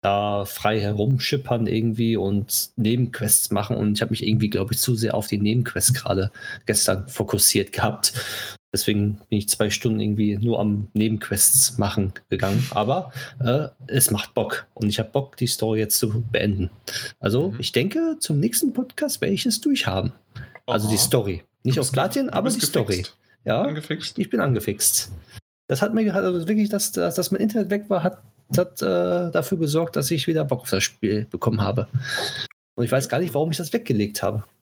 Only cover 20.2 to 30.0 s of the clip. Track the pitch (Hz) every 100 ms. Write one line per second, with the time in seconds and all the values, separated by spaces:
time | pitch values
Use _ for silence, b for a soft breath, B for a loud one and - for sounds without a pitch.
20.2 | _ B B B - 123 107 107 - 139
21.2 | 101 85 - _ - 139 127 131 180 277
22.2 | 269 - 233 254 - 156 107 92 92 _
23.2 | b b - 117 196 151 147 151 - -
24.2 | 196 233 156 117 107 98 127 - - -
25.2 | B B _ _ _ 143 208 220 214 190
26.2 | 185 180 165 214 208 202 - - 175 170
27.2 | 175 - 220 220 185 202 208 185 170 -
28.2 | - _ _ - 180 - - 180 180 175
29.2 | 175 170 151 180 156 151 165 151